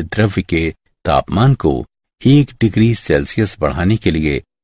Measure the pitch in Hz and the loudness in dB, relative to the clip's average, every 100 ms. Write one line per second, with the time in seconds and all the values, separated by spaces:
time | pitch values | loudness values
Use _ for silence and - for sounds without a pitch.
0 | 82 - 107 95 - 82 82 - _ _ | -4 -2 -2 -2 -4 -2 -4 -8 _ _
1 | 82 71 - 92 131 131 78 64 - _ | -2 0 0 0 2 2 0 -2 -6 _
2 | _ - 127 143 139 - 110 107 113 113 | _ -2 4 4 2 0 0 2 0 0
3 | - 76 71 - 107 - 73 71 90 113 | 0 -2 -2 -4 -4 -2 -4 -2 -2 0
4 | 92 80 76 67 - _ | -2 -2 -2 -4 -8 _